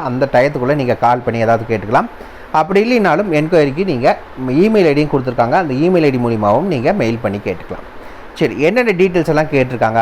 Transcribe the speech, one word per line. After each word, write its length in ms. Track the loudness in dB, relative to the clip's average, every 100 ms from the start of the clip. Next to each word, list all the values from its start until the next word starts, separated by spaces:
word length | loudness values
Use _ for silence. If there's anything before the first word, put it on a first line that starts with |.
| -2
அந்த 200 | -2 0 2
டயத்துக்குள்ள 400 | 2 0 -2 0
நீங்க 140 | 0 0
கால் 200 | 2 0 -2
பண்ணி 180 | -2 2
ஏதாவது 200 | 0 0
கேட்டுக்கலாம். 380 | -4 0 0 -2 -8 -20 -18 -4 -2
அப்படி 200 | 0 2 2
இல்லைனாலும் 440 | 2 2 0 0 0
என்கொயரிக்கு 440 | 2 2 2 0 -2
நீங்க 160 | 0 0 0 -4 -10 -2 2
இமெயில் 260 | 4 4 4
ஐடியும் 200 | 2 2
கொடுத்துருக்காங்க, 440 | 0 -2 -2 0 0 0
அந்த 100 | 0 2
இமெயில் 240 | 2 2
ஐ 20 | 2
டி 40 | 0
மூலியமாகவும் 460 | 0 2 2 2 -2
நீங்க 160 | 0 0
மெயில் 180 | 0 -2 -4
பண்ணி 140 | -6 -6
கேட்டுக்கலாம். 380 | -8 -8 -12 -14 -16 -18 -18 -14 -4
சரி, 160 | -4 0 0
என்னென்ன 240 | 2 0 2
டீட்டெயில்ஸ் 300 | 2 2 0
எல்லாம் 180 | 0 0
கேட்டிருக்காங்க 480 | 0 0 0 0 2